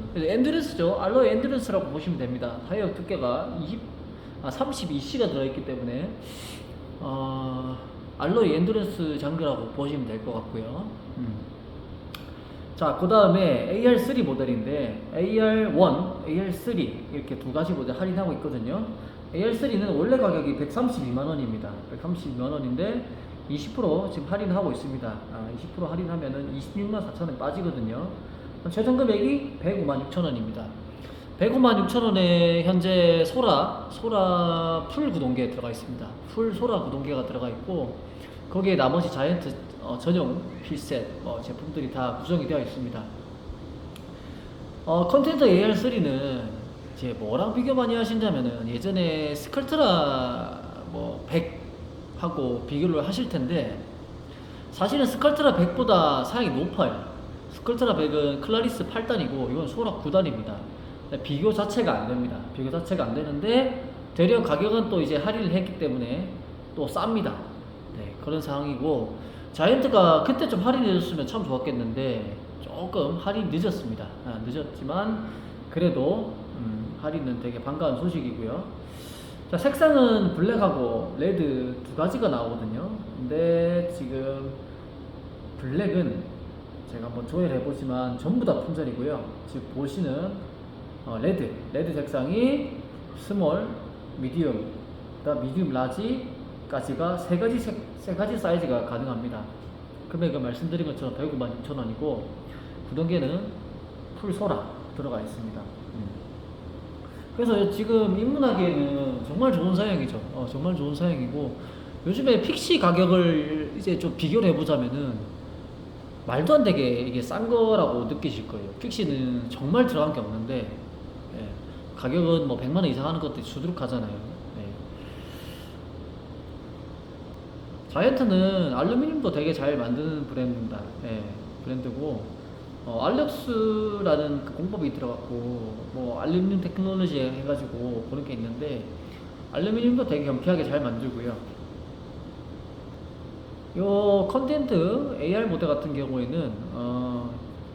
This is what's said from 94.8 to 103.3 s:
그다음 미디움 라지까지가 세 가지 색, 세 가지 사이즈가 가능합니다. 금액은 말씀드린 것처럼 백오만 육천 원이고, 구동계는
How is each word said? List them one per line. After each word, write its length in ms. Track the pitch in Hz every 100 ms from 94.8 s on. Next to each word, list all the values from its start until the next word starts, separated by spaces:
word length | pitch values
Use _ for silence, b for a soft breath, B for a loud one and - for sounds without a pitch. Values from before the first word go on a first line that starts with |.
| - - - -
그다음 240 | - 131
미디움 300 | 131 170 160
라지까지가 1500 | 127 127 - 226 262 - - - - - 139 131 123 170 180
세 180 | - 175
가지 220 | 226 240
색, 180 | - - - -
세 160 | -
가지 240 | 170 214 220
사이즈가 480 | 175 170 156 120 117
가능합니다. 560 | 120 131 113 120 110 98 - - - - - -
금액은 340 | 165 165 143
말씀드린 440 | 123 117 165 165 151
것처럼 280 | - 127 -
백오만 340 | 147 139 120 113
육천 180 | - 135
원이고, 500 | 113 113 151 110 - - - B B B -
구동계는 520 | 131 165 175 131